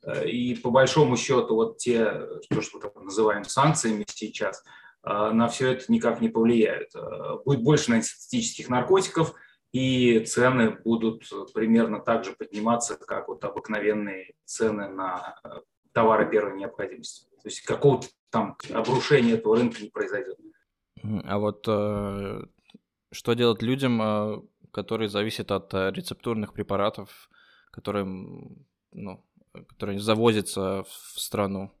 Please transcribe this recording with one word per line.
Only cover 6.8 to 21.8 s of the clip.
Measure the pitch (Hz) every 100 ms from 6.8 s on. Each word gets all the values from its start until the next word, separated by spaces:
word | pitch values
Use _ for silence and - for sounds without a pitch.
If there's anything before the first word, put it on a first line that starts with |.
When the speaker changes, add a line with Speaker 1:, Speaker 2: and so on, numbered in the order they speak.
| -
Speaker 1:
Э, | - 104 - 98 -
будет | - 135
больше, | 123 147 -
наверное, | 117 110
синтетических | - - 123 113 - -
наркотиков, | 123 123 190 - 165 160 - - _ _
и | 127 131 127 123 113
цены | 113 - 127 127 110
будут | 101 113 113 113 110 - - -
примерно | 110 110 113 110 107
так | - 117
же | 98 -
подниматься, | - 104 113 117 - -
как | - 101 -
вот | 92
обыкновенные | - - - 107 104 107 101 95 92 -
цены | - - 113 104 98
на, | 95 95 90 - -
э, | - - _ _ _
товары | 123 113 110 104
первой | 110 101 95
необходимости. | 95 - 98 92 - - _ _
То | 107
есть | -
какого-то | - 90 143 123 - _ _
там | 117 101 - -
обрушения | 113 117 127 - 143 117
этого | 113 107 117
рынка | 120 -
не | 104
произойдёт. | - 98 101 95 - - _ _ _ _ -
Speaker 2:
Мгм. | 104 107 -
А | 101
вот, | 107 104 -
э, | 107